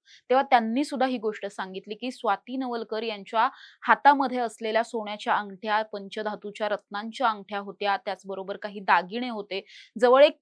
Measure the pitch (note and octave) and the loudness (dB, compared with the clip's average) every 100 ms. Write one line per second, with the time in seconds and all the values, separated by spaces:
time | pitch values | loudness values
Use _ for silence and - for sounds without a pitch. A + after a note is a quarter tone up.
0 | _ - - B3 C4 B3 A3+ A#3 C#4+ C4 | _ -20 0 2 4 4 4 0 -2 0
1 | C4 B3+ G#3+ G#3+ G3+ - F#3+ F#3+ G#3 G#3+ | -2 0 -4 -6 -8 -10 -10 -10 -12 -10
2 | B3 B3+ A3+ G3 - C4 C4 A#3 A3+ A3 | -10 -6 -4 -4 -4 -8 -6 -8 -6 -6
3 | A3+ G#3 F#3+ A3+ B3+ - - _ - A3+ | -6 -10 -4 0 0 -2 -18 _ 2 6
4 | C#4 C#4 C4 B3 A#3 - A3 A3 A#3 A#3 | 6 6 2 -2 -4 -6 -2 -2 -2 -6
5 | G#3 G#3 B3 G#3+ G#3 F#3+ A3 G#3+ A3 G3+ | -8 -6 -2 -2 -4 -10 -2 -2 -2 -10
6 | G3 A3 G#3+ G3 G#3 G#3 G#3 G3+ _ G3+ | -10 -8 -8 -8 -12 -6 -4 -4 _ -12
7 | A3+ A3 B3 G#3+ G3 G3+ G3+ F#3+ G3+ G3 | -10 -2 -2 -2 -6 -8 -8 -6 -2 -2
8 | - F#3+ F#3+ F#3+ G3 G3 G#3 G3+ F#3+ F3 | -4 -10 -10 -10 -8 -10 -10 -6 2 2
9 | F3+ A3+ B3 A3 G3+ F#3+ - - - G#3+ | 2 -6 -6 -8 -8 -10 -10 -20 -18 2
10 | A#3+ C4 D4+ - | 6 8 8 4